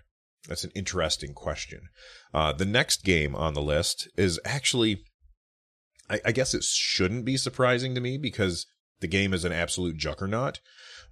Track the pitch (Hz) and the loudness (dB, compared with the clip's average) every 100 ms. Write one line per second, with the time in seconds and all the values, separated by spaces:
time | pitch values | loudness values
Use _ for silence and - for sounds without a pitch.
0 | _ _ _ _ - 85 90 101 90 92 | _ _ _ _ -10 -8 -8 -8 -4 -2
1 | 80 - 71 71 85 73 - - - - | 0 -2 -6 -8 -6 -6 -8 -14 -18 -20
2 | - - - 78 78 73 95 117 156 - | -20 -20 -6 0 0 2 0 2 2 0
3 | 95 85 73 - 80 73 73 73 - - | 4 4 2 0 -2 0 0 2 0 -4
4 | - - 95 82 - 135 - 127 113 98 | -6 0 2 2 -4 -2 0 2 2 2
5 | - _ _ _ _ _ _ _ _ _ | -6 _ _ _ _ _ _ _ _ _
6 | - 104 113 117 127 - - - - - | -6 -2 0 2 2 0 0 0 0 2
7 | 92 120 117 135 127 - 127 123 127 127 | 2 2 0 0 -2 2 4 4 0 -2
8 | 123 135 143 - 98 82 - _ _ _ | -2 -4 -4 2 2 2 -6 _ _ _
9 | 85 98 98 92 87 82 85 - 87 78 | 0 2 4 2 0 0 0 0 -2 -2
10 | 73 73 98 110 139 - - - - - | -4 -4 -2 -2 -2 -4 -14 -20 -20 -20
11 | - | -20